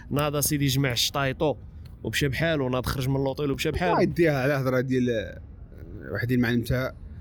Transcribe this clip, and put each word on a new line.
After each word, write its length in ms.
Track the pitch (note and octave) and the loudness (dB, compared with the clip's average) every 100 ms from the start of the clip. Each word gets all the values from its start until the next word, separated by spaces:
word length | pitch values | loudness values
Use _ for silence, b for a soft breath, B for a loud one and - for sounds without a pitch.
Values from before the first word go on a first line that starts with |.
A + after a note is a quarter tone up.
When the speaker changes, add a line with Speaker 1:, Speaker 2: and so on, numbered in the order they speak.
| B | B
Speaker 1:
ناض 260 | C3+ D3 D3 | 0 0 0
سيدي 260 | C#3 D3+ C#3 | 0 2 2
جمع 260 | B2+ C#3 | 2 2
الشطايطو 640 | A#2 - C#3+ C3+ C3 D#3 A#2+ - B B B | 0 0 0 -2 0 0 0 -6 B B B
ومشى 240 | - A2+ D3 | -6 0 0
بحالو، 400 | A#2+ D#3+ D#3+ C3 | 0 0 0 0
ناض 180 | B2+ B2 | 0 -2
خرج 220 | C3 B2+ | -2 0
من 160 | C3+ | 0
لوطيل 260 | C3+ C3+ D3 | 0 0 -2
ومشى 200 | C3+ D#3 | 0 0
بحالو. 220 | D3 F3 | 0 2
Speaker 2:
الله 100 | E3+ | 4
يديها 400 | F3 D3 E3+ C#3+ | 2 4 4 4
على 100 | C3 | 2
هضرة 280 | C#3+ C3 B2+ | 2 2 2
ديال 580 | C3 B2+ B2 A2+ F2 - - - - - - G#2+ C2+ | 2 2 2 0 -2 -8 -14 -16 -16 -16 -14 -12 -6
وحدين 280 | F#2+ A#2+ B2+ | -4 0 2
مع 100 | A#2+ | 4
المتاع. 440 | A#2+ A2+ B2 C3 - - B | 2 2 0 0 -6 -14 B